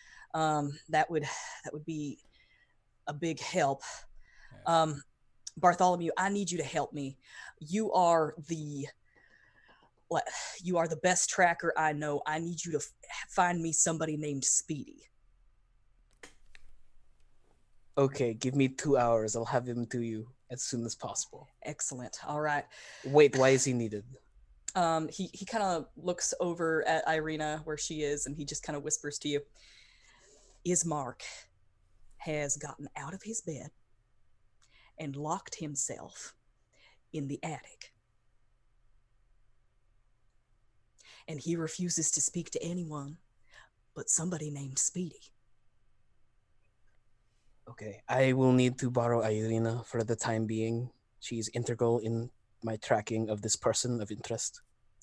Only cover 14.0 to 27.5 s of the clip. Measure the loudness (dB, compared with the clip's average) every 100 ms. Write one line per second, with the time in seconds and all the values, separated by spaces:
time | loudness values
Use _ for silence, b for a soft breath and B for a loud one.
14 | -2 -2 -4 -2 2 2 0 -6 -8 -14
15 | -20 _ _ _ _ _ _ _ _ _
16 | _ _ -20 -20 -20 -18 -16 -16 -18 -20
17 | -20 -20 -20 -20 -20 _ _ -20 -6 2
18 | 4 4 -2 0 -2 2 2 2 2 4
19 | 6 4 2 -2 0 -2 0 -4 -4 -4
20 | -4 -6 -10 -16 -16 -10 -6 -4 -6 -8
21 | -8 -8 -8 -12 -20 _ -12 -8 -8 -8
22 | -12 -12 -6 -2 0 0 -4 B B B
23 | 4 10 10 10 8 8 4 0 0 -4
24 | -10 -20 _ -20 -20 -18 -6 0 2 2
25 | 0 -6 -8 -8 -6 0 0 0 -4 -8
26 | -4 -2 -2 0 -2 0 0 2 2 2
27 | 2 0 0 -2 -2